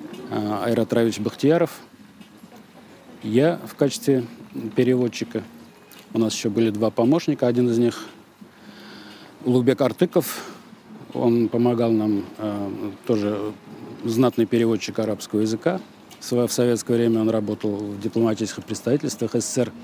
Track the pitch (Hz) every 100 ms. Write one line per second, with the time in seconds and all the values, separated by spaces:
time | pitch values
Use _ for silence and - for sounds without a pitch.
0 | - - - 110 104 104 117 113 110 113
1 | 117 104 110 - 139 165 165 - - -
2 | - - - - - - - - - -
3 | - - 110 113 151 170 117 - 143 -
4 | - 135 117 - - - 117 113 123 127
5 | 123 - 127 110 - - - - - -
6 | - 113 110 - 117 104 113 104 110 -
7 | 120 165 165 139 123 120 123 117 120 -
8 | - - - - - - - - - -
9 | - - - - 127 123 123 127 127 113
10 | - 180 - - - - - - - -
11 | - 127 123 117 113 120 120 117 117 113
12 | 110 101 95 - 107 101 101 92 104 98
13 | - 110 104 104 107 104 - - - -
14 | 120 113 127 113 113 117 113 110 - 110
15 | 110 101 - 104 110 110 - - - -
16 | - - - 123 120 - 120 117 - 117
17 | 117 113 110 110 104 104 110 104 104 101
18 | 110 113 113 107 107 - - 107 - 143
19 | 147 - 113 120 110 - 117 -